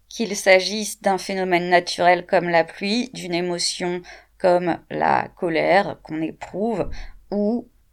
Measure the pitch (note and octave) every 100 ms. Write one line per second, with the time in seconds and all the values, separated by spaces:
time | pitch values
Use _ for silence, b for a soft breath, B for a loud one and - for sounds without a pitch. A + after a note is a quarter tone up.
0 | _ - A3 G#3 G3 F#3+ F#3 G#3+ G#3 -
1 | G3+ F#3 - F#3+ F#3 F3 F3 F3 F3 -
2 | F3 F3 F3 F#3 F3 E3+ E3 - G3+ A#3
3 | - E3+ F3+ F3 F3+ F3 - - F3+ F3+
4 | F3+ B B _ F#3 F3 F3 - - D3+
5 | D#3 C#3 - - F3+ D#3+ D#3 F#3 F3 -
6 | - D#3 D#3+ - - F3 G#3+ F3 - B
7 | B B - G3+ G#3 A#3 - _ _